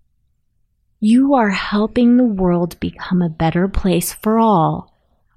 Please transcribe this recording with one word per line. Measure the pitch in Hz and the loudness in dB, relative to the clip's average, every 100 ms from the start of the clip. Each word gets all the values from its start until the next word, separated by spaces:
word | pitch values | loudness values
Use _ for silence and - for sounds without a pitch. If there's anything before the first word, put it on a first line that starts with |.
| _ _ _ _ _ _ _ _ _ _ | _ _ _ _ _ _ _ _ _ _
You | 214 240 269 | 2 2 4
are | 269 208 | 2 0
helping | 190 - 202 214 240 240 247 | -2 -4 -4 -2 2 4 4
the | |
world | 247 190 180 175 175 - | 2 0 0 0 -2 -6
become | 175 - - 180 | -10 -10 -6 -2
a | 170 | -2
better | 160 165 170 196 | -2 -2 0 -2
place | - 190 170 - | -2 -2 -2 -4
for | - 214 220 | -6 -2 0
all | 226 185 151 160 - _ _ _ _ | 2 2 0 -2 -10 _ _ _ _